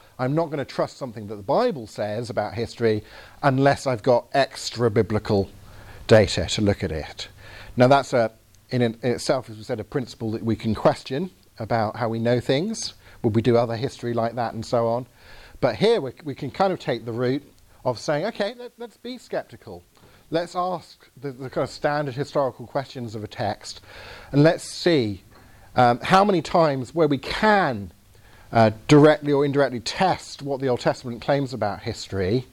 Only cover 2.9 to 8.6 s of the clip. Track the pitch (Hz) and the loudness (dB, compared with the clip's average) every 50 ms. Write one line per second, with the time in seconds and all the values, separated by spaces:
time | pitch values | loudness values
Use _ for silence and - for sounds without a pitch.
2.9 | 107 104 - - - - - - - - - 143 131 131 139 139 127 - - 135 | 2 0 -2 -8 -16 -20 -20 -20 -8 -2 0 2 2 4 4 4 2 2 0 -4
3.9 | 127 107 - 135 120 117 - - - 143 131 - - - - - - 110 123 117 | -4 0 2 4 4 4 2 0 0 0 0 0 -2 -8 -10 -8 -2 0 0 2
4.9 | 104 117 104 - 107 101 - - 110 98 95 - - - - - - - - - | 4 2 2 2 0 -2 0 0 0 0 0 -2 -8 -16 -20 -20 -20 -20 -20 -18
5.9 | - - - - 117 110 101 87 - 101 80 - - - 107 101 101 - 104 85 | -18 -12 4 6 8 8 8 6 2 -2 -4 -2 -2 0 2 2 2 0 -2 -6
6.9 | 78 78 71 - - - - - - - - - - - - - - - 123 127 | -6 -6 -8 -10 -12 -16 -16 -16 -18 -20 -20 -20 -20 -18 -18 -6 2 4 6 6
7.9 | 139 139 127 - - 123 113 113 - _ _ _ _ _ | 6 4 4 2 2 2 2 0 -2 _ _ _ _ _